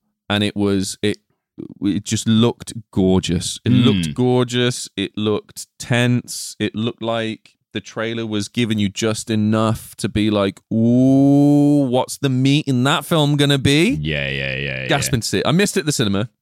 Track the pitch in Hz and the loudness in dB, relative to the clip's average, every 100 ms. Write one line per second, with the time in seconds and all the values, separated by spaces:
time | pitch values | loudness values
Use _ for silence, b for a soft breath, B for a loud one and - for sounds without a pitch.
0 | _ _ - 104 104 101 101 98 95 - | _ _ -6 -2 -2 -2 0 0 -2 -4
1 | 104 - _ _ _ - - - - 87 | -4 -4 _ _ _ -18 -18 -6 -2 -2
2 | - 107 113 110 117 - - 113 - - | -2 -4 0 2 2 0 -10 -16 -8 0
3 | 92 92 87 85 - - - 127 120 98 | 2 2 0 -2 -4 -6 0 2 4 2
4 | 82 73 123 127 123 123 123 - - - | -2 -2 0 0 0 0 -2 -2 -8 -6
5 | 98 - 107 104 - - - - - 120 | -6 -4 -2 -2 -4 -16 -18 -12 -2 0
6 | 123 123 - - - - 107 104 117 - | 2 0 -4 -10 -12 -6 -6 -4 -6 -6
7 | 113 113 113 110 _ _ _ 110 - - | -6 -4 -4 -8 _ _ _ -14 -12 -8
8 | 113 113 113 107 101 - 113 110 101 - | -6 -6 -6 -4 -4 -2 -2 0 -2 -2
9 | 110 107 - 110 107 110 110 110 - - | -4 -4 -2 0 2 2 0 -2 -6 -8
10 | 107 107 107 104 98 - - 113 117 123 | -4 0 0 2 0 -4 -4 0 2 4
11 | 131 135 139 143 143 147 143 147 135 123 | 4 6 6 6 6 6 4 4 2 0
12 | - - 139 127 135 147 147 123 131 160 | -2 -2 -2 2 2 2 2 0 2 0
13 | - 170 147 143 143 139 139 143 190 156 | 0 0 2 2 2 2 2 2 2 0
14 | 78 73 69 67 67 65 69 65 65 143 | -2 -4 -4 -4 -6 -6 -6 -6 -4 -2
15 | 131 131 - 101 - 170 202 196 151 - | -2 -4 -2 -2 0 0 0 -2 -4 -2
16 | 107 98 113 _ | -2 -2 -4 _